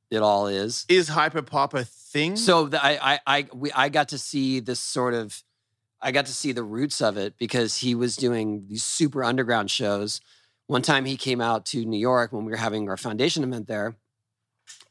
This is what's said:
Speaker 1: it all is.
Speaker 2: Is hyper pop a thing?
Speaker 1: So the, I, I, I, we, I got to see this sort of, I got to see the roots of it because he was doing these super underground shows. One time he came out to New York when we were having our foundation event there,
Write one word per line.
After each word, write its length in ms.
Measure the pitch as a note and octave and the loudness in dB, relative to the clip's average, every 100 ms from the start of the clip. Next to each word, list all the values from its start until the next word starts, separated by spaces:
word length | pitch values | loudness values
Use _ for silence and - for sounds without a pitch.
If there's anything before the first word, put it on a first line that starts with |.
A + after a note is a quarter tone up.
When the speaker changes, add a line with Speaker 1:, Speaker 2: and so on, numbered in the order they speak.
| - | -4
Speaker 1:
it 80 | A2 | 2
all 240 | G#2+ G2+ G2+ | 4 4 2
is. 380 | G2 G#2+ A#2+ - | 0 -2 -2 2
Speaker 2:
Is 200 | F#3 D#3+ | 4 4
hyper 340 | D#3 D3+ D#3+ | 2 0 0
pop 320 | C3+ D3 C#3+ C#3+ | -2 0 0 -2
a 80 | A#2+ | -6
thing? 500 | - - D3 D#3+ G#3 | -10 -6 -2 0 0
Speaker 1:
So 300 | A3+ E3+ D3+ | 4 4 4
the, 180 | D3+ | 2
I, 300 | C#3+ D3 C3+ | 2 2 2
I, 60 | C#3+ - | 0 2
I, 200 | C#3+ C#3 | 0 0
we, 180 | B2+ C#3+ | -6 -4
I 140 | C3 C#3 | 2 2
got 200 | D3+ D3 | 2 0
to 80 | C3+ | -2
see 420 | - C#3+ C3+ C3 | -6 -2 0 0
this 200 | A2+ B2 | -2 -4
sort 340 | - C3 B2+ | -4 -2 0
of, 300 | A#2+ G#2+ - - _ _ _ _ - | 0 -4 -10 -18 _ _ _ _ -8
I 100 | C3+ | -2
got 140 | C3+ C#3 | 0 0
to 80 | |
see 180 | C3 D3 | -4 -4
the 120 | A#2+ | -4
roots 360 | A2 A2 C#3+ - | -4 -4 -2 0
of 160 | A2+ G2+ | 0 0
it 200 | G2 - | -4 -4
because 400 | A#2+ B2 A2+ - | -2 0 0 0
he 160 | B2+ | 0
was 220 | A#2+ B2 A2+ | 0 0 0
doing 480 | B2 A#2 G#2+ G#2 G2 | 0 0 -2 -4 -6
these 160 | G#2+ | -6
super 400 | - - D#3 C#3 | -4 0 0 0
underground 460 | A#2+ B2+ A#2+ A#2 G#2 | 0 2 2 2 0
shows. 500 | - G#2+ G2+ G#2+ - _ _ _ _ - | 0 0 0 -2 -6 _ _ _ _ -4
One 140 | C3+ | 0
time 240 | - C#3 C3+ | 2 2 2
he 100 | C3+ | -4
came 220 | C3 B2 | -2 0
out 260 | A#2 A2+ - | 2 0 -2
to 180 | - A2+ | -4 -2
New 120 | G#2+ | 0
York 320 | A#2+ B2+ A#2 | 2 2 2
when 100 | A2+ G#2+ | -4 -6
we 60 | |
were 60 | A2+ | -4
having 320 | A2+ G#2+ G2+ | -2 -2 -4
our 80 | F#2+ | -4
foundation 460 | A#2+ G#2+ D3+ D#3+ | -4 0 0 0
event 240 | C3 A#2+ G2+ | -2 -4 -6
there, 280 | G#2+ G#2+ A2+ _ _ _ _ _ _ - - _ | -4 -6 -8 _ _ _ _ _ _ -20 -20 _